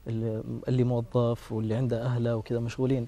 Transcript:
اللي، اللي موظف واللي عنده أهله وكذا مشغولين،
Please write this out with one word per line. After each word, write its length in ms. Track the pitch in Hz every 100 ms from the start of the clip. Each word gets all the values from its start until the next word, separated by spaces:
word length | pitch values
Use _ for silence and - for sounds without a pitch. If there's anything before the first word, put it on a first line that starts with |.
| -
اللي، 360 | 113 113 110 - 117 -
اللي 160 | 127
موظف 680 | 123 120 117 123 120 117 -
واللي 220 | 113 110
عنده 280 | 107 131 117
أهله 340 | 127 123 117 117
وكذا 220 | 107 117
مشغولين، 480 | 117 - 131 131